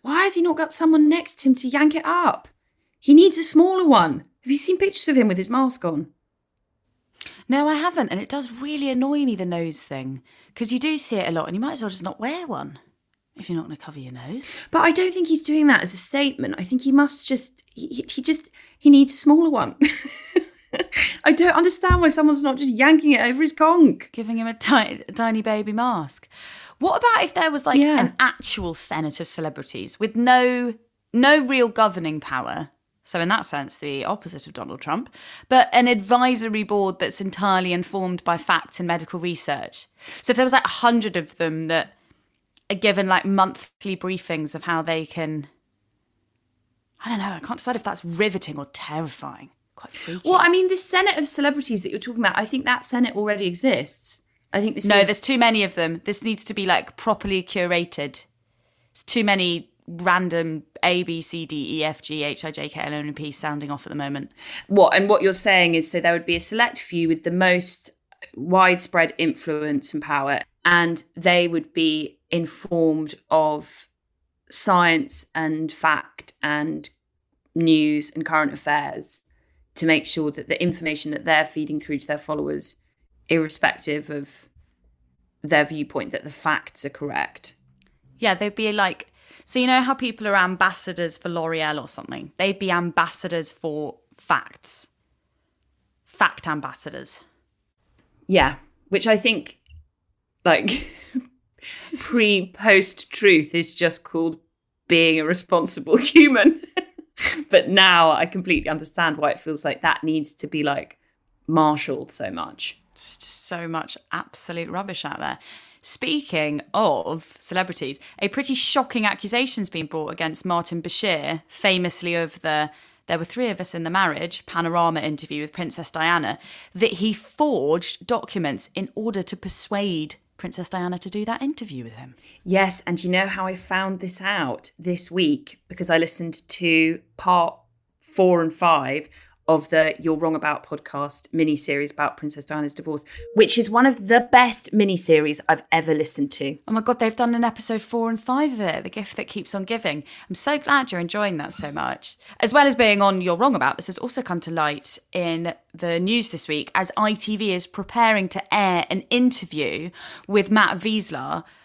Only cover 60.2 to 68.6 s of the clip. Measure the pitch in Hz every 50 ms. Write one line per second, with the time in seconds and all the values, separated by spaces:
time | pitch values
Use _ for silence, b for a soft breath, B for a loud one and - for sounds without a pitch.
60.2 | 185 175 170 170 165 165 156 151 - _ _ - - 175 180 180 175 - 170 165
61.2 | 160 - - 170 160 - 156 147 135 82 160 156 151 151 151 - - - 151 156
62.2 | 147 147 139 - - 160 156 - 147 147 - 156 - 147 151 147 147 147 147 -
63.2 | 151 147 139 - - 151 147 147 147 143 147 139 - - - 147 139 139 143 139
64.2 | - - B B B B B B B - 196 202 180 - - 190 196 202 208 -
65.2 | - 190 185 - - 208 190 185 175 170 165 165 160 - - 175 160 170 170 170
66.2 | 165 - 170 170 - - 214 220 240 233 - - - - 175 170 170 160 160 160
67.2 | - 170 175 180 185 185 180 180 175 - - - - - - _ _ _ _ _
68.2 | - - - - 131 170 180 190